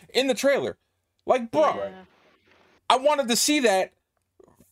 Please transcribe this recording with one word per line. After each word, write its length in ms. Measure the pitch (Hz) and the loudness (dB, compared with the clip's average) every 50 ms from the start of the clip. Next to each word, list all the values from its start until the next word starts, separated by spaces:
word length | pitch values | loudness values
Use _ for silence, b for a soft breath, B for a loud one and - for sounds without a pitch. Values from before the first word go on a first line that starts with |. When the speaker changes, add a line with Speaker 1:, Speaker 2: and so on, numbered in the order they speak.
| B B - | B B -4
Speaker 1:
in 140 | 233 269 269 | -2 0 0
the 60 | 247 | -2
trailer. 440 | 202 - 277 277 214 135 101 - - _ _ _ _ _ _ _ _ _ | 0 0 0 0 0 -2 -4 -8 -10 _ _ _ _ _ _ _ _ _
Like, 240 | - 226 262 233 233 | -2 -2 -2 -2 -4
bro, 240 | - 294 311 262 - | -2 0 0 0 0
Speaker 2:
Yeah. 140 | 196 196 196 190 190 185 b b b b b b b b b b b b b b b _ - | -2 -6 -10 -12 -16 -20 b b b b b b b b b b b b b b b _ 0
Speaker 1:
I 80 | 220 262 | 0 2
wanted 280 | 262 294 302 277 269 226 | 2 2 0 0 0 0
to 60 | 240 | -2
see 220 | - - - 294 302 | 0 0 0 0 2
that 320 | 262 220 190 190 180 - _ _ _ _ _ _ _ _ _ _ - _ _ _ _ _ | 2 2 2 2 0 -2 _ _ _ _ _ _ _ _ _ _ -20 _ _ _ _ _